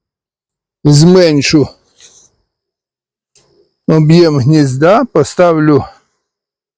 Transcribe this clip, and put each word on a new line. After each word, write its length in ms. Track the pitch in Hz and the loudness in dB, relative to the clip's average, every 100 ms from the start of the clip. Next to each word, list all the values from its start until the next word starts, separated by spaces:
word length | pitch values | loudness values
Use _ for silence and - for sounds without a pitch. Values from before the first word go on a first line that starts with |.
| _ _ _ _ _ _ _ _ | _ _ _ _ _ _ _ _
зменшу 840 | 147 147 165 185 175 147 131 156 131 - _ _ - _ _ _ _ _ _ _ _ _ _ _ _ _ _ _ _ _ - | 0 2 2 2 2 -2 -2 -2 -2 -8 _ _ -20 _ _ _ _ _ _ _ _ _ _ _ _ _ _ _ _ _ -4
об'єм 520 | 160 151 165 170 143 | -2 2 2 2 0
гнізда, 680 | 120 156 143 131 156 214 262 | -2 0 -2 -2 0 0 -2
поставлю 760 | 170 143 - 180 160 156 143 104 - _ _ _ _ _ _ _ | -4 -4 -2 -2 0 0 -2 -4 -14 _ _ _ _ _ _ _